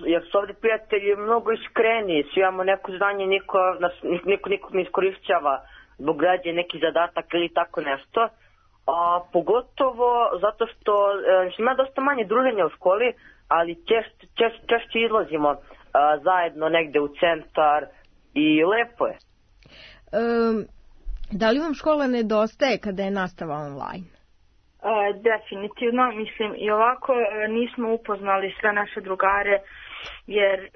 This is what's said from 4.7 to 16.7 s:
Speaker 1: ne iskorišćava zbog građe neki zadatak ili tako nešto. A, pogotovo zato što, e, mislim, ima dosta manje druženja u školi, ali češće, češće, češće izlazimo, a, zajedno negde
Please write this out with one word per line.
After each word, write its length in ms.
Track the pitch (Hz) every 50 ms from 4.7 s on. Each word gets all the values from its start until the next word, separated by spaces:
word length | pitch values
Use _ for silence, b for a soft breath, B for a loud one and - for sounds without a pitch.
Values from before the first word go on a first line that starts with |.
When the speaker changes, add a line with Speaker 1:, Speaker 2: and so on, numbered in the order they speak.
Speaker 1:
ne 120 | - 185
iskorišćava 800 | 170 - - 196 185 190 190 - - - 180 170 147 143 135 123 B B B B B B B
zbog 220 | B 135 147 165 143
građe 340 | 160 180 185 180 180 170
neki 260 | 165 175 175 175 - 156
zadatak 560 | 160 160 147 165 170 170 - 170 165 - 170
ili 160 | 175 170 165
tako 300 | - 170 170 - - 175
nešto. 480 | 151 143 139 135 - _ - 226 233 226 - b b b b b b b b b - -
A, 320 | 135 170 170 170 175 175 175 -
pogotovo 760 | - 175 160 175 214 247 247 - - - 277 254 233 226 247 240 240 240 233 - - 180
zato 260 | 190 214 214 - 226
što, 460 | 226 - _ - 214 208 202 202 202
e, 40 | 202 190 - 165 185 185 185
mislim, 200 | 180 - - 220
ima 100 | 240 262
dosta 260 | 254 269 262 - 277
manje 240 | 269 285 277 247 214
druženja 420 | 180 220 254 262 262 226 196 233
u 40 | 220
školi, 440 | - - - 180 190 214 247 240 233 b b b b b b b
ali 260 | 151 165 170 170 170
češće, 500 | - - - 220 226 214 - _ _ - - -
češće, 320 | - 233 226 226 - - -
češće 320 | 233 233 233 - - 233
izlazimo, 560 | 226 226 220 220 170 147 156 156 147 147 139 - B B B B B B
a, 280 | - 135 143 151 151 143
zajedno 500 | 139 180 185 180 170 165 147 151 156
negde 320 | 160